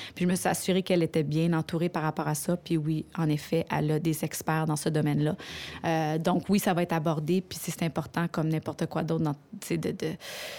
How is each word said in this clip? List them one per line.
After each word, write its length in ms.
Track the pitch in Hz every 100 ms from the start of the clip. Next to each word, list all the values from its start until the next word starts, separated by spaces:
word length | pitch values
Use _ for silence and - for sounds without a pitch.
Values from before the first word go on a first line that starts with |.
| - -
puis 100 | 180
je 40 |
me 60 | 185
suis 120 | 185
assurée 320 | - - 185
qu'elle 200 | 185 180
était 200 | 160 165
bien 300 | 147 151 170
entourée 360 | 165 160 165 175
par 140 | 175
rapport 240 | 156 156 151
à 80 | 151
ça, 220 | - 175
puis 200 | - 165
oui, 280 | 151 156 - -
en 120 | 156
effet, 360 | 151 - 165 - 151
elle 160 | 151
a 80 | 156
des 240 | 165 151 156
experts 400 | - - 160 156
dans 100 | 151
ce 140 | 165
domaine-là. 460 | 156 147 147 151 196 - - - - 165
Euh, 320 | 160 156 160
donc 320 | 165 170 -
oui, 100 | 202
ça 140 | 208
va 100 | 175
être 100 | 175
abordé, 480 | 165 160 156 151 185
puis 160 | - -
c'est, 100 | -
c'est 140 | - 165
important, 420 | 160 156 - 170
comme 180 | - 160
n'importe 360 | 156 - - 165
quoi 160 | 160
d'autre, 200 | 156 165
dans, 100 | 156
tu 340 | 147 - - -
sais, 100 | 165
de, 140 | 160
de, 160 | 190 156 170 - - -